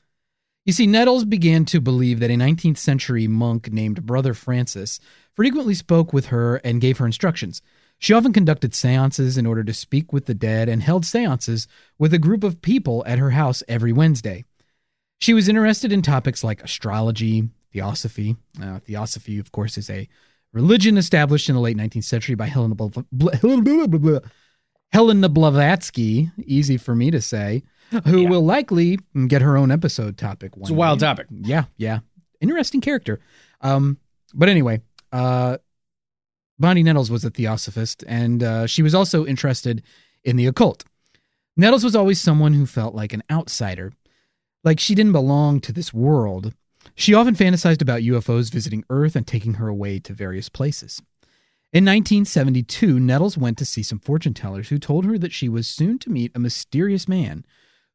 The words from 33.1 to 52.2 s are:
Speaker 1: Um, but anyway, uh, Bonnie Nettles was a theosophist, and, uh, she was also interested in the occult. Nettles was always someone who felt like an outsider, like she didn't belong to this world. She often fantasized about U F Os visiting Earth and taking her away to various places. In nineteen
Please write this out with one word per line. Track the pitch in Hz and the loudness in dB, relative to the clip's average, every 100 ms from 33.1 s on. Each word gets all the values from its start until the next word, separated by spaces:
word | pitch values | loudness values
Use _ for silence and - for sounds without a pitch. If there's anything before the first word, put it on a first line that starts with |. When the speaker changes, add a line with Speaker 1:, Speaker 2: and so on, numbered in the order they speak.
| 107 _ _ _ _ | -8 _ _ _ _
Speaker 1:
Um, | 135 139 139 139 _ _ _ | -2 0 0 -2 _ _ _
but | 139 185 | 0 2
anyway, | 180 123 110 _ _ _ | 4 2 -2 _ _ _
uh, | 127 127 127 127 131 _ _ _ _ _ _ _ _ _ - | -4 -2 0 -2 -4 _ _ _ _ _ _ _ _ _ 0
Bonnie | 165 180 | 2 4
Nettles | 160 147 113 | 4 4 0
was | 117 113 | -2 -6
a | |
theosophist, | - 110 110 - 113 113 - - | -4 -4 -4 -8 -8 -8 -8 -8
and, | 117 117 120 | -4 -2 0
uh, | 117 113 117 | -2 -2 -2
she | - | 0
was | 151 | 2
also | 180 185 165 139 | 2 2 0 -2
interested | 131 139 123 123 113 - _ _ _ | -2 -2 -2 -4 -6 -8 _ _ _
in | 127 123 | -2 0
the | 123 | 0
occult. | - - - - _ _ _ _ _ _ - | 2 0 0 -18 _ _ _ _ _ _ 2
Nettles | 208 254 | 4 4
was | 233 214 | 2 2
always | 196 185 | 2 2
someone | 170 151 151 | 2 4 4
who | 147 135 | 4 0
felt | 120 110 | -4 -6
like | 107 107 | -6 -8
an | 110 - | -8 -4
outsider, | 160 - - 101 90 92 - _ _ _ _ _ _ | -6 -4 -6 -6 -6 -12 -16 _ _ _ _ _ _
like | 160 160 | 0 0
she | - | 2
didn't | 202 214 | 2 4
belong | 160 135 143 147 143 | 4 2 2 2 0
to | - | -2
this | 117 - | -10 -8
world. | 113 135 147 104 92 107 - _ _ - | -2 2 2 0 -4 -10 -12 _ _ -20
She | - - 214 | -4 4 4
often | 240 | 4
fantasized | 196 185 175 175 160 | 2 2 4 2 2
about | 131 120 | 0 0
U | 117 120 | 0 0
F | 117 | 0
Os | 120 113 | -2 -2
visiting | 123 104 107 - | -4 -6 -8 -4
Earth | 135 156 139 | -2 0 -2
and | - | -4
taking | 113 110 101 | -4 -4 -4
her | 110 | -4
away | 101 101 95 | -4 -6 -8
to | - | -10
various | 101 98 95 - | -10 -8 -8 -12
places. | - 143 - - - _ _ _ _ _ _ _ | -4 -4 -4 -12 -20 _ _ _ _ _ _ _
In | 170 | 2
nineteen | 190 208 - 208 | 4 4 4 2